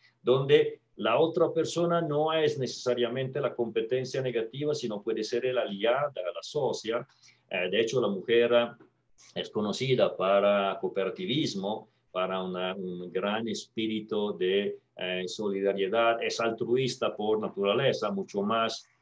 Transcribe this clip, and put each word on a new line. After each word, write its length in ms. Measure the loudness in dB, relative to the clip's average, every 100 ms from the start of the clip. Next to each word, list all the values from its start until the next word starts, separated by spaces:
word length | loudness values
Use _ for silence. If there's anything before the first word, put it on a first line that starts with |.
| _ _
donde 580 | 2 4 6 6 4 -2 _ -4
la 220 | 2 4
otra 320 | 4 4 2
persona 520 | 2 -2 0 0 2
no 280 | 0 0 2
es 240 | 2 2 0
necesariamente 840 | -4 -4 -2 0 0 -2 -4 -2
la 140 | -2
competencia 680 | -2 -2 -2 0 -2 -2 -4
negativa, 540 | -2 -2 -4 -4 -2
sino 280 | -2 -4 -4
puede 220 | -4 -2
ser 220 | -2 0 0
el 100 | 0
aliada, 560 | -2 0 2 2 0
la 280 | -4 -8 -8
socia. 680 | -6 -2 -2 -2 -2 -4 -4 _ -20 _ -8
Eh, 220 | -4 0
de 100 | 2
hecho, 220 | 2 2
la 60 | 0
mujer, 440 | 0 2 4 6
eh, 160 | 4 2 -4 -20 _ _ _ -12
es 160 | -8 -6
conocida 680 | -4 -2 -2 0 4 2 2
para 640 | 2 4 6 4 2 0
cooperativismo, 1080 | -4 -2 -2 -2 -2 0 0 -2 -4 -6 -8 _ _
para 320 | -4 -2 -2
una, 320 | -4 -4 -4
un 380 | -4 -6 -8 -6
gran 340 | -2 0 0 -2
espíritu 880 | -6 -8 -4 -2 -4 -4 -2 -2 0
de, 420 | 0 2 0 -4 _ -8
eh, 280 | -4 -4 -4
solidaridad, 960 | -4 -4 0 0 2 0 2 2 2
es 180 | 0 -2
altruista 720 | -2 -2 0 0 0 -2 -4
por 240 | -2 0 0
naturaleza, 720 | -2 -2 0 2 2 0 -2
mucho 320 | -4 -4 -2
más 460 | 0 0 0 -4 -12 _